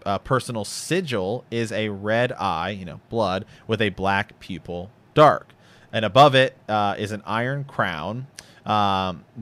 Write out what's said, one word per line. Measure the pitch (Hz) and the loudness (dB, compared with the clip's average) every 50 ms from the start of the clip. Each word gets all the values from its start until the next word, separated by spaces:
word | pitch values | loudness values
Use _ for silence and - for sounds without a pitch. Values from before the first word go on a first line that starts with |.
| - | -6
uh, | 95 101 95 | -4 -4 -4
personal | - - 139 127 - - 123 110 101 | -2 -2 -2 -2 -2 -4 -8 -8 -8
sigil | - - - - - 160 185 190 147 120 104 90 92 113 123 - - | -8 -10 -10 -6 -2 -2 -2 -2 -2 -2 -2 -2 -2 -4 -6 -8 -6
is | - 117 117 110 | -4 -4 -4 -2
a | 110 104 110 107 | -2 -4 -4 -4
red | 104 95 101 107 110 117 123 123 - | -6 -6 -4 -2 0 0 0 0 -2
eye, | - 92 98 87 80 85 95 | -4 -4 -2 -2 -2 -4 -6
you | 104 98 92 | -6 -8 -10
know, | 87 76 - - - | -12 -14 -16 -12 -6
blood, | - 117 107 92 92 95 - - - - - | -2 -2 0 0 -2 -4 -6 -8 -18 -14 -6
with | - 113 107 | -4 -2 0
a | 113 104 | 0 -2
black | 92 - 95 95 98 98 104 - - - | -2 -2 -2 0 0 0 -2 -4 -10 -20
pupil | - - 95 82 - - 87 87 90 104 - _ _ _ - | -14 -14 -14 -12 -12 -10 -10 -10 -10 -12 -16 _ _ _ 6
dark. | 147 151 143 98 - - - - _ - - - - - - | 8 8 8 8 4 -2 -12 -20 _ -20 -20 -20 -20 -14 -6
And | - 113 110 | -4 -2 0
above | 107 92 131 147 147 131 | 4 6 8 8 8 8
it, | 131 131 131 - - - - | 6 4 2 0 -8 -6 -2
uh, | 107 107 104 101 98 - | 0 0 0 0 -2 -2
is | 107 98 | -6 -6
an | 110 104 - | -8 -8 -8
iron | - 104 113 120 127 139 143 139 | -6 -4 -4 -2 -4 -4 -6 -8
crown, | 139 - - 113 95 85 78 76 92 110 123 131 139 _ - - - - - - | -8 -4 -2 -2 -2 -2 -4 -6 -6 -8 -8 -10 -14 _ -20 -20 -20 -20 -12 -4
um, | - 107 107 104 101 98 95 95 92 92 80 - _ - 120 | 0 2 2 4 2 2 2 0 -2 -4 -8 -12 _ -16 -12